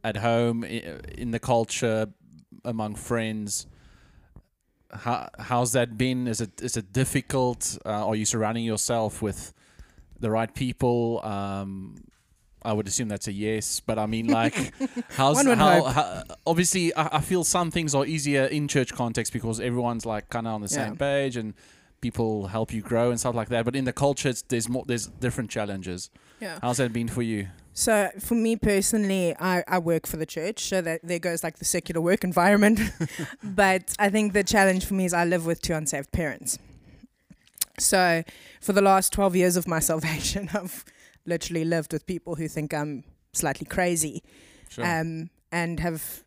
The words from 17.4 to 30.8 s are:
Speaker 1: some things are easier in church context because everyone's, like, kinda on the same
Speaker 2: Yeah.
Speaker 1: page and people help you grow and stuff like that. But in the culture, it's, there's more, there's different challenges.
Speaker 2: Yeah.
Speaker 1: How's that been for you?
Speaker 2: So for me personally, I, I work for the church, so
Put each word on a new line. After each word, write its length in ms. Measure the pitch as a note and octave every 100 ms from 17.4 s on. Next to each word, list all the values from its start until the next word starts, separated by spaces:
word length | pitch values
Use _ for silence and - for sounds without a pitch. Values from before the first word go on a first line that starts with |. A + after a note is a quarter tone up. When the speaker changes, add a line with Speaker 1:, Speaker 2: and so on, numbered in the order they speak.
Speaker 1:
some 280 | D#3+ F3+ E3+
things 240 | E3+ D#3 C#3
are 100 | C#3
easier 400 | D#3+ C#3+ C#3 C3+
in 220 | D3+ D3
church 260 | D3 B2
context 400 | - A#2+ A#2 A2
because 260 | A#2 A2+ A2
everyone's, 460 | B2 A#2+ A#2+ A#2 A2+
like, 240 | G#2+ -
kinda 200 | B2 A2+
on 100 | G#2+
the 80 | G#2
same 240 | D3 B2
Speaker 2:
Yeah. 40 | -
Speaker 1:
page 380 | C#3 C#3 C3+ A#2+
and 180 | A2 - - - _ _
people 480 | A#2+ B2 A2+ G#2+ G2
help 240 | A2 A2+
you 100 | A2
grow 280 | - A#2 A#2+
and 100 | A#2+
stuff 140 | B2+
like 160 | A#2 G#2
that. 160 | A#2+ A2+
But 100 | C3+
in 100 | B2+
the 80 |
culture, 360 | - C#3+ C#3 C#3
it's, 140 | A#2+
there's 260 | - A#2+ A2+
more, 140 | B2 -
there's 220 | A#2+ G#2
different 420 | F2 B2 B2 A2
challenges. 600 | A#2 G#2 G2 F#2 F2+ - _ _ _
Speaker 2:
Yeah. 200 | G3+ D#3+
Speaker 1:
How's 160 | A#2+ B2
that 160 | B2
been 140 | A2+ A#2
for 140 | A2
you? 240 | A#2 G#2+ G2 - - -
Speaker 2:
So 340 | - G#3+ G3 G3
for 160 | - A#3
me 200 | A3+ A3+
personally, 800 | G#3+ G3 G3 A3 G3+ F#3+ F3 -
I, 240 | F3+ F3+ -
I 120 | F3+
work 260 | E3 D#3+ -
for 120 | D#3
the 80 | D#3
church, 380 | - E3+ - -
so 140 | F#3+